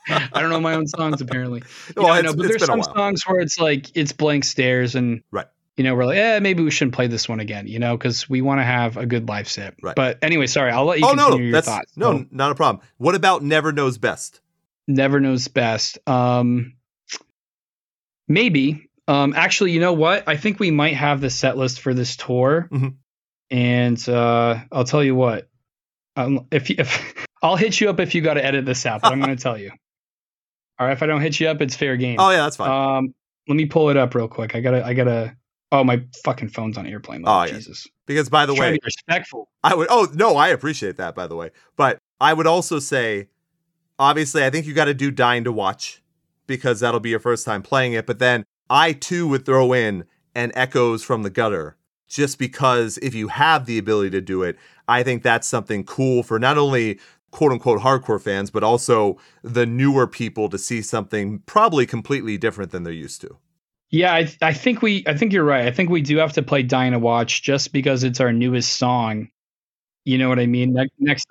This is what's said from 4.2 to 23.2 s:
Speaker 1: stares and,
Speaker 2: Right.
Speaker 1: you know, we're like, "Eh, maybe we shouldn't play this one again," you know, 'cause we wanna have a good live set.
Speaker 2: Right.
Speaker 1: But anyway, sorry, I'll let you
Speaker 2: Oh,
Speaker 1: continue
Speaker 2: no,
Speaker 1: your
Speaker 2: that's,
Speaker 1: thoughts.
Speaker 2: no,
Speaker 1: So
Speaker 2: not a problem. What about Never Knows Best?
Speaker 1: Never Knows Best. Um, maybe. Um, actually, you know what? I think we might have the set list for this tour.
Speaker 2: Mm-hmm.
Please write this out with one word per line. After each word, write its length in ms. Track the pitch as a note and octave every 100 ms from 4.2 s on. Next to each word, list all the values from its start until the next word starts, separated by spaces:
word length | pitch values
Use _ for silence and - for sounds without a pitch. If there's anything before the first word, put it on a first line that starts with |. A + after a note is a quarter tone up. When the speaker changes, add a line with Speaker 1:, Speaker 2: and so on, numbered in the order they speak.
| D3+ D3
Speaker 1:
stares 520 | C3+ - B2+ B2+ B2 B2+
and, 260 | B2 A2+ -
Speaker 2:
Right. 160 | G2+ - _ _ -
Speaker 1:
you 60 | C3
know, 100 | B2
we're 100 | B2
like, 120 | F#3+
"Eh, 220 | A3+ G#3+
maybe 240 | G3 F3
we 60 | D#3
shouldn't 220 | - C3 B2
play 120 | B2
this 200 | A2+ -
one 100 | A2
again," 260 | G#2+ G#2 G#2
you 120 | A2+
know, 180 | A#2+ A#2
'cause 320 | B2+ A#2 -
we 120 | B2+
wanna 220 | C3+ C#3 B2+
have 320 | B2 A#2 A2+
a 80 | A#2+
good 220 | A#2+ A2+
live 180 | G#2 G#2
set. 260 | - G2 -
Speaker 2:
Right. 140 | F#2 -
Speaker 1:
But 240 | C3 -
anyway, 260 | D#3 E3 B2
sorry, 240 | D3 B2+
I'll 120 | A#2+ D3+
let 140 | E3
you 60 | B3
Speaker 2:
Oh, 100 | C#4
Speaker 1:
continue 220 | C#4+ C3+
Speaker 2:
no, 40 |
Speaker 1:
your 80 | A#2+
Speaker 2:
that's, 140 | D3 A#2+
Speaker 1:
thoughts. 260 | G#2 - -
Speaker 2:
no, 140 | A#3 C#3
Speaker 1:
So 60 | C3
Speaker 2:
not 200 | C3 C#3
a 40 | C3+
problem. 300 | D3 G2 - _
What 180 | C#3 F#3
about 260 | F#3 F3
Never 300 | C#3+ D#3 D3+
Knows 260 | D3 C3+ A2+
Best? 440 | A2+ D#2 - - _ _ _ _ -
Speaker 1:
Never 320 | C3+ C3+ C#3
Knows 260 | C3+ B2+ B2
Best. 500 | - A#2 A2 - - -
Um, 640 | B2+ B2 B2 B2 B2 B2 - _ _ - - - _ _ _ _ _ _ _ _ _ -
maybe. 600 | E3 A#3+ C#3+ C3+ D3+ - _ -
Um, 260 | C#3+ C#3+ D#3
actually, 360 | F3+ - F#3+
you 80 | E3
know 140 | F3+
what? 300 | E3 D#3+ G3+ -
I 80 | D3+
think 220 | G#3+ G3+
we 120 | F#3+
might 240 | D3 D#3 C3+
have 260 | D3 C#3
the 80 | C3+
set 280 | - C3+ B2+
list 220 | B2+ -
for 120 | C3+
this 220 | B2+ A#2+ -
tour. 500 | - B2 C3 E3 E3+
Speaker 2:
Mm-hmm. 160 | C#3 C3 C3+ _ _